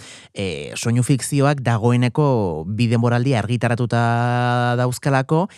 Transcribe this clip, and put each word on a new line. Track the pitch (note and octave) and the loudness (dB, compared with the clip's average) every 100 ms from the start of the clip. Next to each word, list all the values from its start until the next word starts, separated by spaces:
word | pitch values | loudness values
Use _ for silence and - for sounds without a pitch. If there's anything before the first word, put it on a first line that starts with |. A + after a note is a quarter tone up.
| - - - | -6 -20 -16
e, | - F#2+ D2 C2+ | -8 -6 -6 -8
soinu | - A#2 A#2+ | -6 0 0
fikzioak | B2 C3 - C#3+ C#3 C#3+ | 2 0 0 0 2 0
dagoeneko | A#2+ A2+ A#2+ A#2+ B2 D#3 C#3+ B2 F#2+ D#2 | 0 0 2 2 2 0 0 2 0 -4
bi | E2 G#2+ A#2 | -4 -2 0
denboraldi | A#2 A#2+ A#2+ B2+ A#2+ | 2 2 2 2 0
argitaratuta | - A#2+ A#2+ A#2+ A#2+ A#2 A#2 A#2 A#2+ B2 B2 B2 B2 B2 | 0 -2 0 0 0 0 2 0 0 0 0 0 0 0
dauzkalako, | B2 B2 D3 C3+ C3 D#3+ G3 | -2 -2 0 0 2 0 0